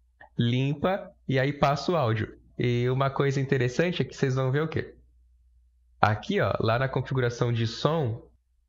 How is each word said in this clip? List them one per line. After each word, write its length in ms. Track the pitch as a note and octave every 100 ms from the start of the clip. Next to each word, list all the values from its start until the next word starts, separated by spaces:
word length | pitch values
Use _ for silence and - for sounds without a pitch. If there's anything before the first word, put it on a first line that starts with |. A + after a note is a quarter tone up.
| _ _ - -
limpa, 720 | A#2+ B2+ C#3 D3 F#3 G3 - - -
e 100 | C3
aí 140 | C#3
passa 400 | C#3+ C#3+ D3 -
o 20 | E3+
áudio. 400 | A#2+ A2+ - - - -
E 320 | B2 A#2+ B2
uma 200 | C3 C#3
coisa 300 | C3+ C#3 C3+
interessante 640 | C3+ C3+ B2 - F3 F3
é 40 | C#3+
que 80 |
vocês 220 | - C3+ C3
vão 160 | C3
ver 120 | C#3+
o 40 | D#3
quê? 260 | G#2 - - _ _ _ _ _ _ _ _ _ _
Aqui, 400 | G#2 G#2+ - G3+
ó, 100 | G#2+ -
lá 180 | A2 A#2
na 120 | C3+
configuração 640 | C#3 C3 C3 B2 A#2+ A#2+
de 120 | A#2 A2+
som 600 | - D3 E3 B2 A#2 - _ _ _